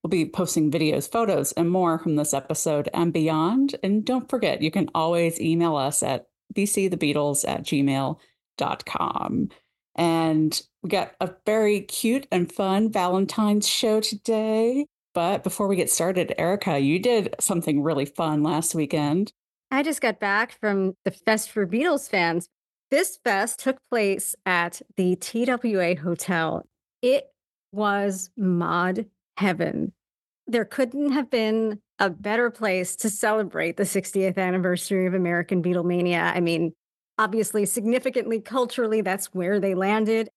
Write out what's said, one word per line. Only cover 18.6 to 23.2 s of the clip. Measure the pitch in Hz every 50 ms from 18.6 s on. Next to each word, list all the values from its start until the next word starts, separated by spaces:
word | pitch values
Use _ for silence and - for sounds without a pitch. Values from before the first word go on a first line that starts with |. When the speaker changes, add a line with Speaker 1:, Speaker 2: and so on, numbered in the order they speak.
| 156 - -
Speaker 1:
weekend. | 170 151 139 - 156 147 147 147 180 208 214 _ _ _ _ _ _ _ _
Speaker 2:
I | 269 269 285
just | 320 302 -
got | - 240 214 -
back | 226 202 196 208 233 247 - _
from | - 214 202 196 190 190 185 _ _
the | 196 196
Fest | - _ - 220 214 - -
for | - 220 202
Beatles | 170 180 233 294 359 311 277 285 -
fans. | - 196 175 170 165 175 175 - _ _ _ _ _ _ _ _
This | - 294 381 - - -